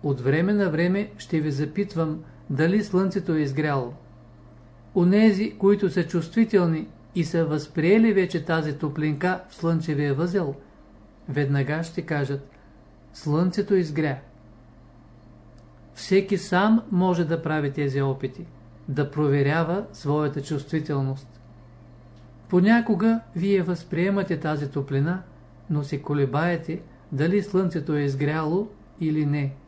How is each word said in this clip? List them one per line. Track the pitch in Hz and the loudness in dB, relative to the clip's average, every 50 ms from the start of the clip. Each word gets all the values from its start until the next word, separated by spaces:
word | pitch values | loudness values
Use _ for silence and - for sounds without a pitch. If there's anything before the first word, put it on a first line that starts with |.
| - | -2
От | 147 139 127 | -2 -2 0
време | 120 135 139 156 175 196 208 | 0 0 2 2 2 2 2
на | 202 202 180 | 2 2 2
време | 156 156 170 180 185 196 208 - - | 2 0 2 2 2 0 -2 -4 -10
ще | - - - - 160 | -18 -8 -2 -2 0
ви | 151 156 | 0 0
запитвам | 139 135 147 143 - 196 202 196 - 165 165 156 151 160 - - - - - - | -2 -2 -4 -2 -2 -4 -4 -2 -2 -2 -2 -2 -2 -6 -10 -16 -20 -20 -8 -6
дали | 139 131 156 170 190 214 196 | -2 0 2 2 4 2 0
слънцето | - - 180 190 190 190 202 175 - 160 | 2 0 2 2 2 0 -2 -2 0 0
е | 156 | 0
изгряло. | 151 135 131 143 156 151 143 135 123 120 143 - - - - - - - - - - - - - - - - - - - - | 0 0 -2 -2 -2 0 0 -2 -2 -4 -10 -14 -20 -20 -20 -20 -20 -20 -20 -20 -20 -20 -20 -20 -20 -20 -20 -20 -20 -4 0
Онези, | 196 170 175 190 208 220 220 202 185 214 208 - | 4 4 6 6 6 6 6 4 4 -2 -4 -4
които | - 190 196 208 202 202 180 | 2 4 4 4 4 2 0
са | - 185 170 | 0 0 -2
чувствителни | - - 175 156 - - 226 226 220 - 196 180 165 160 156 156 - - - - - - | 0 -2 -4 -4 -2 0 0 2 4 4 2 4 4 0 -2 -4 -8 -14 -20 -20 -8 -4
и | 180 165 | -4 -4
са | - - 170 160 | 0 0 -2 0
възприели | 147 151 151 151 - - 170 151 170 202 226 226 226 202 | 0 -2 -4 -6 -6 -4 -2 2 4 6 6 6 6 4
вече | 190 180 170 - 165 143 | 4 2 2 -2 -4 -2
тази | - 165 165 151 151 143 | 0 -2 0 0 -2 -4
топлинка | 139 - 147 139 156 151 151 151 143 - 180 185 180 - - | -4 -4 -4 -2 -2 -2 -2 -2 0 0 -2 -2 -2 -8 -16
в | - | -12
слънчевия | - 165 165 165 160 160 - 151 139 147 143 139 | -4 -2 0 0 0 0 -2 -2 0 0 0 0
възел, | 135 165 180 180 202 170 139 139 - - - - - - - - - - - - - - - | 0 -2 0 0 -2 -2 -2 -6 -8 -14 -20 -20 -20 -20 -20 -20 -20 -20 -20 -20 -18 -12 -6
веднага | 131 143 143 135 143 139 135 135 151 160 170 | -2 -2 0 2 2 0 0 0 -2 -4 -4
ще | - - - | -6 -6 -10
кажат: | 165 - 160 147 139 135 143 135 139 - - - - - - - - - - - - - - | -6 -4 -2 -2 -2 -2 -4 -8 -8 -14 -20 -20 -20 -20 -20 -20 -20 -20 -20 -20 -20 -20 -20
"Слънцето | - - 156 147 160 180 185 180 - 196 202 208 | -10 -4 -2 0 2 2 0 0 -2 0 2 2
изгря." | 190 175 156 147 151 156 151 131 131 - - - - - - - - - - - - - - - - - - - - - - - - - - - - - - - - - - - | 2 2 0 -2 -2 -2 -2 -2 -6 -10 -20 -20 -20 -20 -20 -20 -20 -20 -20 -20 -20 -20 -20 -20 -20 -20 -20 -20 -20 -20 -20 -20 -20 -20 -20 -20 -20 -20 -20 -20 -20 -20 -20 -18
Всеки | - - - 180 196 196 196 202 | -16 -4 2 2 2 2 2 -2
сам | 180 - - 180 180 196 214 226 226 - - | -2 -2 0 2 2 4 4 4 2 2 0
може | 190 175 185 185 180 170 170 | 0 2 2 2 2 0 0
да | 151 165 165 | 0 -2 -2
прави | 165 156 156 156 147 139 | -2 -2 -2 0 -2 -2
тези | 139 151 147 139 131 139 | -2 -2 -4 -2 0 0
опити, | 139 135 131 135 - 127 - - 170 - - - - - - - - | 0 0 -2 -2 -6 -8 -8 -10 -16 -16 -18 -20 -20 -20 -20 -16 -10
да | - 135 147 143 143 | -6 -4 -2 -4 -2
проверява | - 147 151 143 139 143 139 139 151 165 165 156 175 202 220 - - | 0 0 2 2 2 2 2 2 2 0 0 0 -2 -4 -4 -8 -14
своята | - - 143 147 151 151 143 143 156 | -8 -4 -2 0 0 0 -2 -4 -6
чувствителност. | 139 - 160 135 - - - 160 151 - 147 139 135 135 131 135 - - - - - - - - - - - - - - - - - - - - - - - - - - | -6 -4 -6 -6 -6 -4 -4 -4 -4 -2 -2 -2 -2 -2 -4 -8 -12 -20 -20 -20 -20 -20 -20 -20 -20 -20 -20 -20 -20 -20 -20 -20 -20 -20 -20 -20 -20 -20 -20 -20 -8 0
Понякога | - 180 180 208 226 233 233 233 214 170 208 226 226 226 - - - | 2 4 6 6 4 4 4 2 0 2 2 2 2 0 -4 -8 -6
вие | 175 175 196 202 190 | -4 0 2 2 2
възприемате | 175 170 180 170 - - - 156 180 196 202 202 190 - 175 151 | 2 0 -4 -6 -6 -6 -2 -2 0 0 0 0 0 -2 -4 -4
тази | 143 156 151 147 143 139 | -2 -4 -4 -2 -4 -4
топлина, | - 143 135 - 139 135 143 160 180 190 - - - - - - - - - - | -4 -6 -4 -2 -2 0 0 0 -2 -4 -8 -14 -20 -20 -20 -20 -20 -20 -8 -4
но | 165 147 143 | -4 -4 -2
се | 139 - 143 | -4 -6 -8
колебаете | - - 147 147 139 131 131 147 160 175 175 165 165 - 160 185 - - - - - - | -4 -2 0 0 0 0 0 0 0 0 -2 -2 -4 -8 -8 -8 -10 -16 -20 -20 -14 -8
дали | 160 135 151 165 190 208 | -4 0 0 2 2 0
слънцето | 196 202 - 185 190 175 - 165 139 165 151 | 0 2 0 0 0 0 -2 -4 -4 -2 -2
е | 147 | 0
изгряло | 143 139 135 135 147 147 156 160 156 151 165 190 220 226 - - - - - - | 0 0 0 0 -2 0 0 0 -2 0 0 -2 -2 -4 -10 -20 -20 -20 -10 -4
или | 170 156 151 156 151 | -2 -2 0 0 0
не. | 143 143 147 139 139 135 - - | 0 0 0 -2 -4 -6 -10 -18